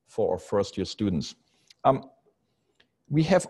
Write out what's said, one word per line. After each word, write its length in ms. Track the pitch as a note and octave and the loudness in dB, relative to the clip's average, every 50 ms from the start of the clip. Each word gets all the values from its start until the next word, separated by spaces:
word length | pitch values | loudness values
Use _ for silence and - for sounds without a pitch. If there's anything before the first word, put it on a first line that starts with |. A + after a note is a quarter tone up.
| _ | _
for 260 | _ - A2+ G2+ F2+ | _ -4 -2 -2 -2
our 60 | F2+ F2 | -2 -4
first 380 | - - G#2+ G2+ F#2+ - - | -4 -2 -2 -2 -2 -2 -4
year 80 | G2 F2+ | -6 -6
students. 500 | - - - G#2+ G2 F2+ C#2+ - - - _ _ _ _ _ _ - - _ - | -6 -4 -4 -2 0 0 -2 -4 -6 -12 _ _ _ _ _ _ -20 -14 _ 0
Um, 200 | C#3 C3+ C3 - - _ _ _ _ _ _ _ _ _ _ _ _ _ _ _ _ _ _ _ - | 2 2 0 -4 -12 _ _ _ _ _ _ _ _ _ _ _ _ _ _ _ _ _ _ _ 0
we 140 | C#3+ D#3 | 0 0
have 240 | D#3 D#3+ F#3+ F3 - | 4 4 2 2 2